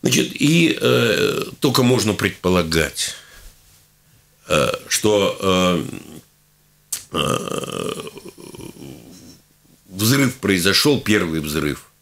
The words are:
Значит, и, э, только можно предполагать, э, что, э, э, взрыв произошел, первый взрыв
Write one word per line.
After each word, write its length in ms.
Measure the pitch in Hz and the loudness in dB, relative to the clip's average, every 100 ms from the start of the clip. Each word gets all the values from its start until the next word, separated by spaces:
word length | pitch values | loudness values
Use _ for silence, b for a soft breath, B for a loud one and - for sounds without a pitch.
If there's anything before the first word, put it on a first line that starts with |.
Значит, 300 | - 123 - | 0 0 0
и, 440 | - 143 170 165 - | 0 2 4 4 2
э, 640 | 120 123 117 - - - - - | 2 2 2 2 0 -2 -6 -2
только 240 | 147 120 | 0 2
можно 300 | 123 123 104 | 4 4 2
предполагать, 1000 | 95 98 - 90 90 80 78 73 - - - B B B _ _ _ _ _ _ _ _ _ - | 0 -2 0 2 2 2 0 0 -4 -8 -8 B B B _ _ _ _ _ _ _ _ _ -2
э, 240 | 82 64 - - | 0 0 -2 -4
что, 500 | - 107 104 95 - | 0 2 2 2 0
э, 460 | 95 92 90 87 - - - 80 _ _ _ _ _ _ _ - - | 0 2 2 0 -4 -12 -16 -20 _ _ _ _ _ _ _ -14 -6
э, 800 | 87 73 - - - - - - - - - - - - - - - 69 67 57 - - - _ _ _ _ - | -4 -2 -2 -4 -8 -8 -8 -6 -8 -12 -16 -18 -20 -18 -16 -16 -16 -18 -18 -20 -20 -20 -20 _ _ _ _ -18
взрыв 460 | 95 107 139 131 - | -4 0 2 2 0
произошел, 640 | 98 95 90 95 151 139 | 0 2 2 4 4 2
первый 400 | - 104 87 80 | 2 0 2 -4
взрыв 520 | 76 76 73 67 - _ | -4 -2 -2 -4 -12 _